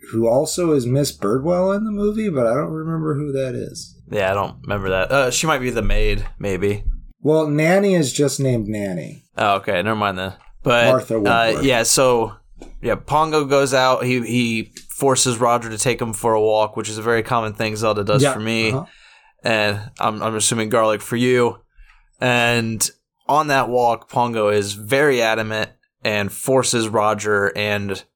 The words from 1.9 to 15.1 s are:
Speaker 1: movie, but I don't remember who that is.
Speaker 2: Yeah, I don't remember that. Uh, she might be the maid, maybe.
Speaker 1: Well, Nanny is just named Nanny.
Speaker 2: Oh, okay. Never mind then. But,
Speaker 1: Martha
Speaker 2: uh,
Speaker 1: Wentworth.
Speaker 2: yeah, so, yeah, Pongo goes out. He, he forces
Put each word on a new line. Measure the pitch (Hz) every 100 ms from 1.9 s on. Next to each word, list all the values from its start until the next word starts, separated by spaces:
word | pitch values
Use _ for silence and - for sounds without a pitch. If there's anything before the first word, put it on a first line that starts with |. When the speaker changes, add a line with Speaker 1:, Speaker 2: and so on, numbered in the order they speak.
Speaker 1:
movie, | 202 208 214 214
but | 143 117
I |
don't | 127 165
remember | 156 160 165 156
who | 139 147
that | 135 131
is. | 123 104 - - - -
Speaker 2:
Yeah, | 104 95
I |
don't | 98 87 65
remember | - 101 95
that. | 95 -
Uh, | 139 127
she | 120 160
might | 143
be | 127
the | 117
maid, | 104 104 107 101 104 -
maybe. | 101 92 101 101 - - - -
Speaker 1:
Well, | 135 156 151
Nanny | 147 160 190 202
is | 180 135
just | - 143 -
named | 135 120 104
Nanny. | 107 101 87 65 - _ -
Speaker 2:
Oh, | 110 98
okay. | 104 92
Never | 101 107
mind | 104 92
then. | 95 - - -
But, | 135 120 117
Speaker 1:
Martha | 127 - 113
Speaker 2:
uh, |
Speaker 1:
Wentworth. | 101 117 113 -
Speaker 2:
yeah, | 135 120
so, | 117 - 131 120 113 - - - - -
yeah, | 120
Pongo | 104 - 147 156 156 139
goes | 139 139
out. | 131 131 127
He, | 127 127
he | 110 123 120 113 107 - -
forces | - 139